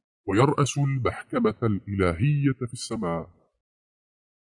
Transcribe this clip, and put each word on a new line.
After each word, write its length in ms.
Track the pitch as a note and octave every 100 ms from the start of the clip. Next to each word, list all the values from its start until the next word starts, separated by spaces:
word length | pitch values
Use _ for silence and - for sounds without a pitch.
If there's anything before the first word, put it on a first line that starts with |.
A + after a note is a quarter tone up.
| _ _ -
ويرأس 520 | G2 C#3 - C3+ D3
المحكمة 800 | C#3 C3+ A#2 - - C4 A3+ -
الإلهية 1000 | A#2 G2 - G2+ F2+ E2 C#3 D3 C#3 C3 B2
في 60 |
السماء. 560 | - - A2+ F3 - - _ _ _ _ _ _ _ _ _ _ _